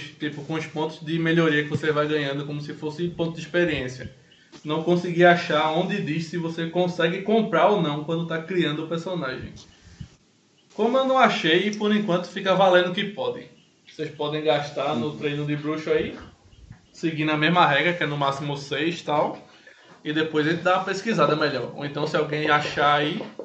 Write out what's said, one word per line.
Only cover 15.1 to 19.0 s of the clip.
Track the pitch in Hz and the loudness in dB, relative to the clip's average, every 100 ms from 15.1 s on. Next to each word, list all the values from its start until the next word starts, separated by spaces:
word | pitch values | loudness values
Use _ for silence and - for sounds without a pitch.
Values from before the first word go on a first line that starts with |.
| 110 | -4
treino | 147 147 147 | -4 -2 -4
de | 143 | -4
bruxo | 147 156 - | -4 -4 0
aí, | 156 - - - - _ - - - _ | 0 0 -8 -16 -20 _ -20 -20 -20 _
seguindo | - 165 151 156 | -6 -4 0 0
a | 151 | 2
mesma | 156 175 151 | 4 4 4
regra, | 143 165 | 4 2
que | 170 | 0
é | 151 | -2
no | 143 | -2
máximo | 139 143 147 139 | -2 -2 -4 -8
seis | - 135 165 | -6 -2 -2
e | 165 | -4